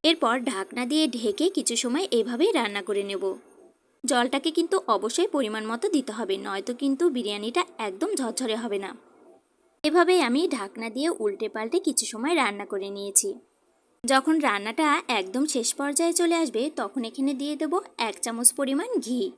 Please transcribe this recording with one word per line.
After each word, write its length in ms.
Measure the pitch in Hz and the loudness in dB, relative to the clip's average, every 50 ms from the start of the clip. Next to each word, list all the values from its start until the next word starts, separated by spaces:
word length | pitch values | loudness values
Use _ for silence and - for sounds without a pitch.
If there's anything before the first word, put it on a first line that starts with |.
| - | 4
এরপর 300 | 311 330 320 285 226 233 262 240 | 4 2 4 2 0 0 0 0
ঢাকনা 380 | 262 240 190 190 - - 247 247 | -2 -4 -4 -6 -6 -6 -6 -2
দিয়ে 180 | 240 294 311 311 302 | 0 2 2 2 2
ঢেকে 380 | 233 233 226 214 202 - 294 381 | 0 -2 -2 -2 0 2 0 0
কিছু 240 | 392 302 - - 233 | 0 0 -2 -2 -2
সময় 280 | 233 - 240 240 320 392 - | -2 -2 0 0 0 0 2
এভাবেই 380 | - 233 220 240 240 233 330 453 | 2 2 2 0 2 2 2 4
রান্না 300 | - 294 233 208 202 202 | 4 2 0 0 -2 -4
করে 220 | 190 - 202 202 196 | -4 -2 -2 -2 -2
নেব। 200 | 196 196 185 196 190 185 - - - - - - - _ _ _ _ _ _ - | -2 -4 -4 -2 -4 -4 -6 -12 -20 -20 -20 -20 -20 _ _ _ _ _ _ -2
জলটাকে 460 | 240 277 240 240 254 285 294 277 330 | 2 2 2 2 2 0 -2 -2 0
কিন্তু 240 | 311 339 330 339 392 370 - - | 0 0 2 2 0 0 2 2
অবশ্যই 400 | 220 196 202 233 - - 349 440 | 0 0 0 -2 0 0 0 2
পরিমাণ 340 | - 285 254 214 214 220 214 | 2 0 0 0 -2 -4 -4
মতো 200 | 220 226 233 - 381 | -4 -2 -2 0 0
দিতে 240 | 370 285 262 - | 0 0 0 -2
হবে, 220 | 214 226 233 381 381 - | -6 -6 -2 -2 -2 -4
নয়তো 340 | 202 208 196 196 - - 240 | -4 -6 -6 -4 -4 -6 -6
কিন্তু 300 | 240 285 277 269 262 339 349 | -2 0 0 2 2 2 2
বিরিয়ানিটা 520 | 262 247 208 208 208 208 208 226 240 349 359 - - - | 2 0 -2 -2 -4 -4 -4 -2 -2 -2 -2 -2 -6 -6
একদম 320 | 226 208 185 196 311 415 415 | -6 -6 -4 -4 -2 -2 0
ঝরঝরে 420 | 294 262 226 - - 254 220 214 | -2 -2 -2 -4 -4 -2 -2 -2
হবে 220 | 233 226 226 202 202 | -2 -2 -4 -4 -4
না। 120 | 196 190 - - - - _ - - - - _ _ _ _ _ _ _ _ _ - | -6 -8 -14 -16 -20 -20 _ -20 -20 -20 -20 _ _ _ _ _ _ _ _ _ -2
এভাবেই 360 | 311 311 359 339 339 370 359 | 4 6 6 6 6 6 4
আমি 180 | 285 233 240 285 349 359 | 4 4 2 2 2 0
ঢাকনা 400 | 285 233 196 196 - 220 226 226 | 0 -2 -4 -8 -8 -8 -10 -6
দিয়ে 180 | 214 254 294 339 330 - | -4 -2 0 0 0 0
উল্টে 300 | 220 208 196 202 226 214 | -2 -2 -2 -2 -6 -6
পাল্টে 300 | - 220 220 226 285 370 | -4 -6 -4 0 -2 0
কিছু 240 | - 320 247 - 233 | 0 2 0 0 -2
সময় 280 | - - 214 240 302 349 | -2 -6 -4 0 0 2
রান্না 300 | 311 254 208 202 202 202 | 2 2 0 0 -4 -6
করে 220 | 196 208 196 196 196 | -6 -6 -6 -6 -6
নিয়েছি। 380 | 202 202 202 202 196 - - 196 - - - _ _ _ _ _ _ _ _ _ _ _ - | -8 -8 -8 2 2 2 2 2 -6 -6 -14 _ _ _ _ _ _ _ _ _ _ _ 0
যখন 300 | 233 269 269 269 311 320 320 | 4 4 4 4 4 2 4
রান্নাটা 460 | 285 254 208 202 202 220 226 330 311 294 285 339 - - | 4 2 0 0 -2 -2 0 2 4 4 4 2 0 0
একদম 340 | 240 208 185 185 190 254 285 | -2 -2 -2 -2 -2 -2 -2
শেষ 220 | 302 - 262 233 - - | 0 0 -2 -2 -2 -2
পর্যায়ে 400 | - 277 285 285 349 339 339 330 | -2 -4 -2 0 2 2 2 4
চলে 220 | 339 349 339 339 | 4 4 4 4
আসবে, 260 | 330 330 254 233 220 254 302 302 | 2 2 0 0 -2 -2 -2 -2
তখন 240 | - 247 - - 269 226 | -4 -6 -4 -4 -6 -6
এখানে 280 | - - 277 269 277 285 | -6 -4 -2 -2 -2 0
দিয়ে 200 | 247 277 294 302 | -2 -4 -6 -2
দেব 160 | 277 311 294 330 392 403 - _ - | -2 -2 -2 -2 -2 -4 -6 _ -4
এক 160 | 233 220 190 - | -4 -4 -4 -6
চামচ 280 | - 226 226 233 247 - | -6 -6 -6 4 4 4
পরিমাণ 380 | - - 277 262 269 285 392 494 508 294 | 4 4 0 0 0 0 0 0 -2 -2
ঘি। 220 | - 220 254 247 196 - - | -2 0 -2 -2 -2 -4 -6